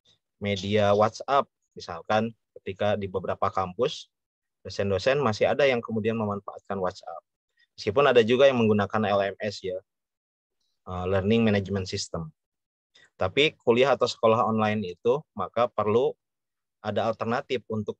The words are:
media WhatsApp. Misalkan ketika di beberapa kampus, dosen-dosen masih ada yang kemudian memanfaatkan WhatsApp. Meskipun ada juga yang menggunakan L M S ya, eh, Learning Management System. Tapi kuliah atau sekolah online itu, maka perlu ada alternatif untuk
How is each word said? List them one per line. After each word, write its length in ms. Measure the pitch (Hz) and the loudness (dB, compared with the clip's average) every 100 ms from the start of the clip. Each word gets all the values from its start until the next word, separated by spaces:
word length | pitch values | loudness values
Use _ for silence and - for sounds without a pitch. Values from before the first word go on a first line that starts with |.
| _ _ _ - | _ _ _ -6
media 560 | 101 101 98 107 101 | -4 -2 0 2 4
WhatsApp. 560 | 101 110 - - 139 - _ _ | 4 2 0 -2 0 0 _ _
Misalkan 640 | - - 85 - 110 113 113 _ - | -16 -12 -10 -2 -2 -2 -8 _ -16
ketika 320 | 101 95 104 | -12 -4 -2
di 160 | 104 98 | -2 -4
beberapa 400 | 92 87 92 98 | -6 -6 -4 -4
kampus, 640 | - 92 92 143 - - _ _ _ _ _ | -2 -4 -2 -4 -4 -18 _ _ _ _ _
dosen-dosen 560 | - - 98 95 127 139 | -10 -4 -2 0 0 0
masih 320 | 123 107 92 | 0 0 0
ada 160 | 127 | 2
yang 160 | 139 120 | 2 0
kemudian 320 | - 110 107 | -4 -4 -4
memanfaatkan 640 | 113 107 101 - - - 98 | -2 -4 -6 -10 -16 -10 -6
WhatsApp. 480 | 90 - - 85 - _ _ _ _ | -6 -6 -14 -16 -18 _ _ _ _
Meskipun 320 | - 110 113 | -10 -2 2
ada 160 | 143 123 | 6 6
juga 320 | 110 123 139 | 6 6 6
yang 80 | 123 | 6
menggunakan 560 | 110 107 98 110 104 101 | 4 4 2 0 0 0
L 40 | 98 | 0
M 40 | 95 | -4
S 240 | 104 - | -8 -6
ya, 160 | - 95 - _ _ _ _ _ _ _ _ _ - | -8 -8 -10 _ _ _ _ _ _ _ _ _ -12
eh, 140 | 92 90 | -6 -2
Learning 320 | 95 98 113 | 0 2 2
Management 480 | 113 101 95 98 92 | 2 2 -2 -6 -6
System. 400 | 101 - 87 80 - _ _ _ _ _ _ _ - | -8 -8 -10 -12 -16 _ _ _ _ _ _ _ -6
Tapi 400 | 95 135 151 - | -2 0 0 0
kuliah 320 | - 117 139 127 | 2 4 4 2
atau 80 | |
sekolah 400 | 123 - 113 113 | -2 0 2 2
online 480 | 107 110 107 107 92 | 0 0 0 -2 -6
itu, 320 | 87 117 143 - | -4 -2 -2 -4
maka 400 | 101 87 113 120 | -10 -6 -2 -2
perlu 400 | - 104 113 147 - _ _ _ _ _ _ | -2 0 0 0 -6 _ _ _ _ _ _
ada 240 | 107 104 107 | -8 -4 -4
alternatif 560 | 107 110 127 - 120 - | -4 -4 -4 -4 -6 -6
untuk 240 | 110 104 | -8 -6